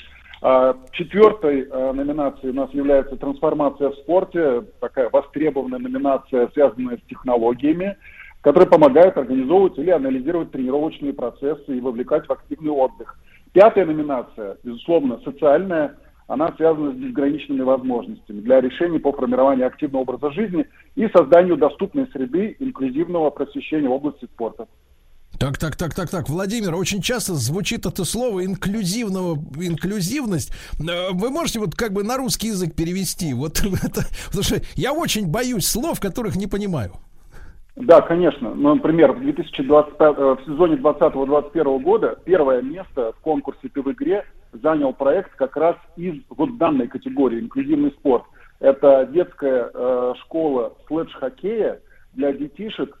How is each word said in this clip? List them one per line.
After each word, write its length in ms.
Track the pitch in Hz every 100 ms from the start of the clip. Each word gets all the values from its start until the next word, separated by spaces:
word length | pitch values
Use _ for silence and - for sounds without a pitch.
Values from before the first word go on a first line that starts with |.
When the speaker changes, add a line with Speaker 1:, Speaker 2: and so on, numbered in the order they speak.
| - - - -
Speaker 1:
А, 340 | 127 131 131 131 -
четвёртой, 760 | - 160 196 214 214 151 139 127
а, 220 | 131 131
номинацией 580 | 135 143 151 139 - 131
у 40 | 135
нас 160 | 131
является 420 | 143 139 139 127 127
"Трансформация 720 | 139 139 156 147 139 139 139
в 60 | -
спорте", 680 | - 180 185 170 147 120 104 -
такая 300 | 120 135 113
востребованная 720 | 139 - 143 156 135 127 127
номинация, 680 | 127 131 139 127 - 127 117
связанная 440 | 147 135 123 123 120
с 120 | -
технологиями, 880 | - 131 123 117 123 143 170 196 - - - - -
которые 260 | 143 147 180
помогают 500 | 165 147 139 185 156
организовывать 600 | 123 131 131 185 185 139
или 140 | 170
анализировать 600 | 165 135 131 135 175 -
тренировочные 600 | 135 127 143 160 156 143
процессы 640 | 139 120 - 139 147 147 123
и 40 |
вовлекать 460 | 127 117 123 156 -
в 40 |
активный 400 | - - - 160
отдых. 460 | 277 262 - - - - _ _
Пятая 320 | 180 214 202 165
номинация, 720 | 156 147 127 113 - 98 -
безусловно, 560 | 120 117 - 165 135 113
социальная, 720 | 143 139 151 156 190 165 143 - - _ -
она 260 | 123 165 -
связана 360 | 160 151 147
с 40 | 127
безграничными 680 | 131 123 143 143 - 135
возможностями 760 | 131 131 127 120 101 110 - 104
для 220 | 113 131
решений 380 | 127 - 175 156
по 120 | 143
формированию 560 | 139 123 127 135 131 127
активного 360 | - 147 135
образа 280 | 131 123 147
жизни 340 | 147 220 170 - _ _ -
и 120 | 214
созданию 480 | 180 135 170 185 156
доступной 500 | 147 - 196 143 127
среды 420 | 139 123 165 214 -
инклюзивного 720 | 131 131 131 135 170 175 147
просвещения 600 | - 139 139 - 156 135
в 20 |
области 340 | 131 143 - 117
спорта. 420 | - 110 - 113 _ _ _ _ - - -
Speaker 2:
Так, 200 | 135 -
так, 180 | 156 -
так, 180 | 170
так, 160 | - 165
так. 200 | 185 117
Владимир, 440 | 175 196 233 196 170
очень 260 | 185 202
часто 320 | 190 247 -
звучит 520 | 160 117 185 - 233 190
это 200 | - 165
слово 400 | 226 247 190 190
инклюзивного, 880 | 190 190 220 175 226 214 190 180 151 160 135
инклюзивность. 920 | 175 165 180 214 175 294 226 160 - - - -
Э, 320 | 156 175 185
вы 180 | 180 240
можете 300 | 302 302 226
вот 160 | 196 -
как 160 | 233
бы 120 | 196
на 120 | 208 269
русский 300 | 254 - 220
язык 280 | 190 175 -
перевести? 580 | 165 190 185 - 160
Вот 260 | 123 160 -
<laughs> 240 | 202 185
это, 220 | - - - - -
потому 160 | 196
что 180 | - 170 - -
я 180 | 233
очень 360 | 302 294 214 180
боюсь 380 | 214 254 220 -
слов, 320 | 220 320 220
которых 380 | 196 247 214 175
не 100 | 208
понимаю. 460 | 202 208 151 95 - - - - - - - - -
Speaker 1:
Да, 260 | 127 165
конечно. 520 | - 170 165 - 110
Ну, 220 | 139 143 147
например, 380 | 156 165 139
в 80 | 123
две 120 | 139
тысячи 300 | 151 160 -
двадцать 320 | 135 147 147 -
э, 60 | 156
в 400 | 143 139 131 -
сезоне 300 | 143 175 143
двадцатого-двадцать 760 | 147 147 156 127 135 147 143
первого 260 | 165 143 135
года 380 | 151 214 135 - -
первое 360 | 180 135 127
место 520 | 131 180 185 135 113 -
в 40 |
конкурсе 480 | 160 143 139 - 127
"Ты 120 | 143
в 100 | 135
игре" 340 | 127 147 202 - - -
занял 420 | 117 - 311 143
проект 400 | - 139 180 185 -
как 200 | 131 143
раз 220 | 165 165 - 170
из 200 | 180 143 -
вот 280 | 120 151 120
данной 300 | 165 135 120
категории 520 | 127 131 131 127 117
"Инклюзивный 520 | - 135 139 147 143
спорт". 340 | - 143 120 - - - -
Это 500 | 135 135 143 135 127
детская, 600 | 160 175 - 139 127 117
э, 400 | - 127 123 123 123
школа 540 | - 160 156 131 110 - -
слэдж-хоккея 920 | 156 160 - 127 - 190 226 147 98 _ - -
для 200 | 127 139
детишек, 640 | 139 147 - 214 - 131 -